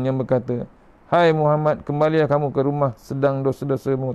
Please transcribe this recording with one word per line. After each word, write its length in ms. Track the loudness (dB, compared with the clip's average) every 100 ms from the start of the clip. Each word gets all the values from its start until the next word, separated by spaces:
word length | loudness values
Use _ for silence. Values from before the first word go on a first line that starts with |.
| -2
yang 80 |
berkata, 500 | -2 0 -2 -2 -6 -8 -16 _ _ -2
"Hai 240 | 2 4
Muhammad, 480 | 4 2 2 0 -2
kembalilah 480 | -2 0 2 2 2
kamu 240 | 2 0
ke 60 | 0
rumah, 320 | 0 0 -2 -4
sedang 400 | -8 -2 0 0
dosa-dosamu 720 | -2 -2 -4 -4 -2 -2 -4